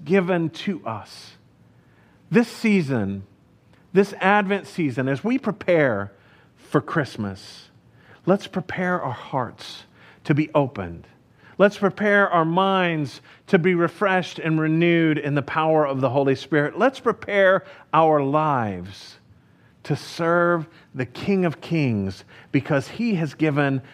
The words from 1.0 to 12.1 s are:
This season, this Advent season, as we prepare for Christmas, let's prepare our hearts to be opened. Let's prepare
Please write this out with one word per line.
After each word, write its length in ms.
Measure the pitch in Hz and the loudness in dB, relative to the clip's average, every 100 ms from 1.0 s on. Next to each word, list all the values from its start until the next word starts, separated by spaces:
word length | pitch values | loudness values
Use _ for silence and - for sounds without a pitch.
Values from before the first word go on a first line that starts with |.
| - - - - _ _ _ _ _ _ _ _ - | -12 -20 -20 -20 _ _ _ _ _ _ _ _ 0
This 180 | 185 233 | 2 2
season, 760 | - 226 202 143 127 98 98 98 _ _ _ _ _ _ | 0 2 2 2 -2 -2 -6 -12 _ _ _ _ _ _
this 200 | 180 202 | 2 2
Advent 520 | - 185 208 190 196 147 | 2 2 2 2 -4 -6
season, 420 | - 151 120 131 | -4 -2 0 -2
as 140 | 139 | -2
we 160 | 208 262 | -2 -2
prepare 760 | 226 180 - 175 143 104 101 - _ _ _ _ | -4 -6 0 2 4 0 -4 -10 _ _ _ _
for 240 | - 151 | -2 -2
Christmas, 920 | - 165 131 - 104 95 - - - _ _ _ - - - | 0 -4 -4 -6 -10 -10 -16 -20 -20 _ _ _ -20 -8 0
let's 220 | 196 - | 0 0
prepare 520 | - - - 180 180 | -10 -8 -6 -4 -2
our 120 | 135 | -4
hearts 720 | 113 - 139 117 - - - - _ - - | -8 -8 -6 -6 -8 -18 -18 -20 _ -20 -12
to 100 | - | -2
be 160 | 147 151 | 0 2
opened. 540 | 151 135 - 90 85 - _ _ _ - - | 0 0 -4 -10 -10 -18 _ _ _ -12 2
Let's 200 | 202 202 | 2 2
prepare 500 | 196 - 208 | -2 0 2